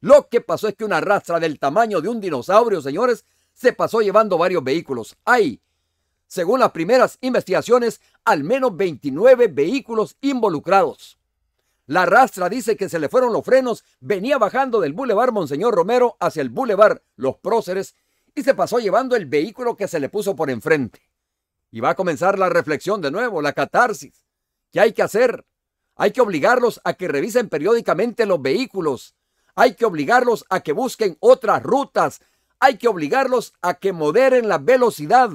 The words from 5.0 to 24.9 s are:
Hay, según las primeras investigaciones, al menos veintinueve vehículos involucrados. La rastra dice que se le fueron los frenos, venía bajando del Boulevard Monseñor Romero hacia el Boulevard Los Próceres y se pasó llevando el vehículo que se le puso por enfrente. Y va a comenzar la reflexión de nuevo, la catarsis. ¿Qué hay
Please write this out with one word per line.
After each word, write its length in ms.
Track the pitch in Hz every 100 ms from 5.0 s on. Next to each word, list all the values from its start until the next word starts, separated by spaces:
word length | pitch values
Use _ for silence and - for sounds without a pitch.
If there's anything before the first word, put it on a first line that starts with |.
| 107 -
Hay, 380 | - 240 185 101 _ _ _ _ _ _ _
según 340 | - 175 254
las 120 | 214
primeras 440 | - 165 254 214 -
investigaciones, 800 | 254 233 - 180 139 240 233 - _ _
al 220 | - 190
menos 320 | 143 262 254 170
veintinueve 720 | 190 139 143 135 233 254 240
vehículos 720 | 139 151 269 - 226 208 _
involucrados. 960 | 269 262 220 151 139 196 165 104 - _ _ _ _ _ _ _ _
La 180 | 156
rastra 460 | 175 202 262 - 180
dice 260 | 233 226 214
que 140 | 185
se 80 | 170
le 100 | 147
fueron 240 | 247 247
los 140 | 214 -
frenos, 360 | 254 254 220 _ _
venía 360 | 131 185 214 285
bajando 420 | 208 247 269 226
del 140 | 165
Boulevard 400 | 156 269 202 240
Monseñor 420 | 220 156 143 220
Romero 440 | 220 226 247 247 -
hacia 220 | 175 156
el 80 | 135
Boulevard 480 | 120 262 196 214 165 _ _
Los 200 | 131 -
Próceres 580 | 175 226 185 190 185 _ _ _ _
y 80 | -
se 100 | 247
pasó 280 | 254 170 240
llevando 360 | 214 190 262 240
el 80 |
vehículo 500 | 156 147 170 220 240
que 140 | 220 185
se 120 | 165
le 100 | 135
puso 260 | 202 202 170
por 140 | 208
enfrente. 500 | 123 - 156 120 _ _ _ _ _ _ _ _
Y 100 | 113
va 100 | 123
a 40 |
comenzar 440 | 175 185 143 180 196
la 120 | 185
reflexión 500 | 175 156 151 - 214
de 100 | 147
nuevo, 300 | 160 247 185
la 140 | 147
catarsis. 720 | - 233 - 240 196 139 _ _ _ _ _ _
¿Qué 100 | 160
hay 120 | 214